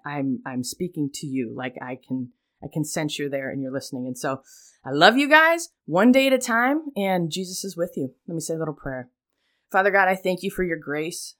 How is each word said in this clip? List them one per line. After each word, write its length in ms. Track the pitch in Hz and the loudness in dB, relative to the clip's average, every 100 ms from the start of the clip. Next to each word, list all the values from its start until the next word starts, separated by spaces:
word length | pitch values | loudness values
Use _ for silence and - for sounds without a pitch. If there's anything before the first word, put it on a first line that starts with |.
| 143 | -10
I'm, 340 | 147 135 123 135 | -4 -4 -4 -6
I'm 180 | 127 | -8
speaking 460 | 123 - 180 156 143 | -8 -6 -8 -4 -6
to 120 | - 147 | -6 -6
you. 260 | 131 117 | -6 -6
Like, 220 | 123 127 127 | -6 -10 -10
I 140 | 127 131 | -12 -12
can 340 | _ 131 123 _ _ _ | _ -8 -8 _ _ _
I 60 | 147 | -8
can 120 | 160 | -6
sense 340 | 147 170 151 - | -4 -4 -4 -4
you're 100 | 143 | -6
there 220 | 135 135 | -6 -6
and 120 | 139 | -6
you're 100 | 131 | -6
listening. 340 | 135 - 127 127 | -8 -8 -8 -8
And 100 | - | -6
so 260 | 147 135 _ - - _ | -6 -6 _ -20 -20 _
I 60 | 131 | -6
love 260 | 143 185 247 | 6 6 6
you 120 | 285 | 6
guys, 420 | 302 320 339 330 _ - | 6 6 2 -4 _ -2
one 260 | 170 254 | 4 6
day 140 | 269 269 | 8 6
at 60 | |
a 60 | 254 | 2
time, 460 | 254 226 247 311 294 202 | 2 2 2 2 -2 -2
and 340 | 196 185 165 | 0 2 0
Jesus 340 | 180 180 185 | -4 -8 -8
is 120 | 196 165 | -10 -6
with 160 | 175 - | -4 -4
you. 160 | 131 - - | -8 -8 -10
Let 80 | |
me 60 | 165 | -8
say 140 | 156 | -6
a 40 | 160 | -4
little 160 | 156 | -6
prayer. 360 | 147 139 131 123 _ _ _ _ _ _ | -6 -10 -10 -12 _ _ _ _ _ _
Father 200 | 196 196 | 2 4
God, 160 | 196 185 | 4 4
I 100 | 185 | 2
thank 260 | 190 180 | -2 -2
you 80 | 190 | -4
for 120 | - | -4
your 140 | 180 160 | -4 -4
grace. 580 | 147 147 160 - - - | -6 -6 -6 -8 -14 -14